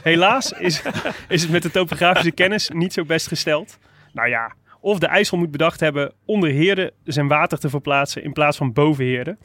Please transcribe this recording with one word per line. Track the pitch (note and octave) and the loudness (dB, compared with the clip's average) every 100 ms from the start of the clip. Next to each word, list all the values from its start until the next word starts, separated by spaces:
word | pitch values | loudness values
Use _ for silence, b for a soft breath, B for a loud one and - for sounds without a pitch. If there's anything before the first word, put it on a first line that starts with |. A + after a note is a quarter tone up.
Helaas | D#3+ E3 F#3+ B3+ - | 2 4 4 4 -2
is, | - F3+ D3+ - F#3+ - | -4 -4 -2 -4 -6 -6
<laughs> | - - | -8 -2
is | F3 | -2
het | E3 | 0
met | E3+ | 0
de | E3+ | 0
topografische | F#3+ F3+ - F3 F#3 F3 | -2 -2 2 2 4 2
kennis | D#3+ F#3 G#3 - | 2 0 0 -4
niet | E3+ F3+ | -2 -4
zo | - | -2
best | D#3+ D#3+ - | -2 -2 -2
gesteld. | D#3+ - D3+ D#3+ - b b b | -6 -2 -2 -4 -20 b b b
Nou | - A#2+ | -4 -2
ja, | A#2 A2+ - _ b | -2 -4 -12 _ b
of | G3 G3+ | -2 0
de | E3 | 2
IJssel | F#3 G#3+ F3 | 2 2 0
moet | E3+ | -2
bedacht | C#3+ D#3+ - | 2 0 2
hebben | D#3 C#3+ C#3 - | 0 0 -4 -6
onder | - G#3+ E3 | -4 0 2
Heerde | C#3 F3+ G3 F#3 - | 2 2 2 -2 -6
zijn | - D3 C#3+ | -6 -2 2
water | D3+ F3 D#3 | 2 0 -2
te | D3 | -4
verplaatsen | C#3 D3 C#3 C#3+ - | -4 0 0 0 -4
in | D3 | -6
plaats | C#3 D3 D3 | 0 2 2
van | C3+ | -2
boven | A2 D3+ C#3+ | 2 2 2
Heerde. | B2+ B2 C3 G#3+ | 0 -2 -4 -10